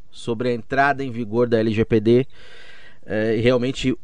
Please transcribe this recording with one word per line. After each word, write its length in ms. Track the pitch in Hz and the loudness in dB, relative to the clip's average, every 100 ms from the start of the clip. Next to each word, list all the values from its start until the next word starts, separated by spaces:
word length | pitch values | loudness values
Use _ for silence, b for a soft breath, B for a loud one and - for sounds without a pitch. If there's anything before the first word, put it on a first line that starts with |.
| - | -12
sobre 420 | - - 113 123 | -10 -6 -2 -2
a 40 | |
entrada 480 | 120 107 135 139 135 | -2 -2 2 2 2
em 80 | 135 | -4
vigor 380 | 117 110 110 123 | -6 -4 0 2
da 100 | 117 | 2
L 160 | 110 | 2
G 100 | 107 | 2
P 140 | 113 113 | 4 4
D. 280 | 107 120 135 b b b b b b b | 6 4 4 b b b b b b b
É, 300 | - 104 110 113 | -6 -2 0 2
e 40 | |
realmente 580 | 117 127 123 - 131 - | 4 4 2 -2 -2 0